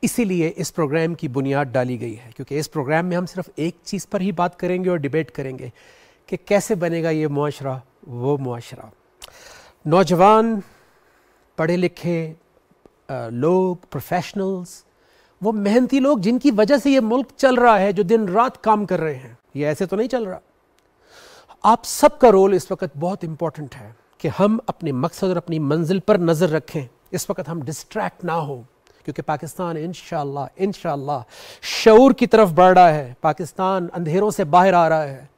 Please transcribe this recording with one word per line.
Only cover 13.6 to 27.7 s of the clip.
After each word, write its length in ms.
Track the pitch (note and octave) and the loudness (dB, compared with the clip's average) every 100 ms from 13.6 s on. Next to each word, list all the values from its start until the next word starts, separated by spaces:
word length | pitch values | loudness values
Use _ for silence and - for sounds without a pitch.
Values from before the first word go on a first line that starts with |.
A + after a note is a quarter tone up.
| F#3 F3+ _ | 0 -4 _
प्रोफेशनल्स, 920 | C#3+ - F3 - - F#3+ F#3+ F3 - _ _ _ _ _ _ | -12 -6 -6 -4 -6 -6 -6 -10 -18 _ _ _ _ _ _
वो 100 | G3 | -4
मेहनती 480 | A3 G3+ A3+ B3 C#4 | -2 2 2 2 0
लोग 200 | C4 C#4+ | 2 2
जिनकी 320 | F#3 B3 C#4+ | 0 0 0
वजह 240 | G#3+ G#3+ C#4 | 2 2 2
से 140 | C#4 | 4
ये 80 | C4+ | 2
मुल्क 340 | A3 A#3+ C4+ _ | 2 -2 -4 _
चल 200 | C4+ B3+ | 2 4
रहा 200 | A#3+ G#3+ | 4 4
है, 140 | G3 | 2
जो 100 | F#3+ | 0
दिन 240 | F#3+ A3+ G#3 | 2 2 2
रात 280 | F#3 B3+ - | 0 0 -2
काम 280 | G#3+ G#3+ G3+ | 0 0 2
कर 140 | F3+ | -4
रहे 160 | D#3+ C3+ | -4 -8
हैं, 220 | B2+ A#2 _ C#3 | -14 -20 _ -6
ये 120 | D3 | -4
ऐसे 180 | D3+ F#3 | -2 -4
तो 100 | G3 | -2
नहीं 120 | A#3+ | -2
चल 180 | B3+ G#3+ | -4 -6
रहा। 140 | F#3 _ _ _ _ _ _ _ - - - _ - | -10 _ _ _ _ _ _ _ -20 -20 -20 _ -4
आप 200 | G3+ A#3 | 2 2
सबका 460 | - - D4 - B3 | 0 2 2 6 6
रोल 240 | G3 G3 | 8 6
इस 180 | F#3 - | 2 -2
वक्त 260 | F#3+ F#3 C#3+ | -8 -8 -6
बहुत 260 | E3+ G3+ | -6 -6
इंपॉर्टेंट 520 | E3 D#3 E3+ D3+ D3 C#3 | -10 -6 -6 -8 -16 -16
है 180 | G#2+ A2+ _ _ | -20 -20 _ _
कि 60 | D#3+ | -8
हम 320 | - G3+ A3 - | 0 0 0 -4
अपने 220 | - D#3+ | -8 -6
मकसद 380 | C3 D#3+ - G3 | -4 -6 -4 -4
और 80 | F3+ | -4
अपनी 200 | E3+ D#3+ | -4 -4
मंजिल 400 | C#3+ D#3 D#3+ F#3 | -2 -2 -2 -4
पर 200 | - G#3 | 0 0
नज़र 300 | E3+ D#3+ F3 | 2 0 0
रखें। 380 | D#3 - D#3+ B2+ _ _ | -2 -6 -12 -12 _ _
इस 160 | F3+ - | -10 -8
वक्त 180 | F#3+ D3 | -10 -8
हम 140 | E3+ | -10
डिस्ट्रैक्ट 640 | C3 | -10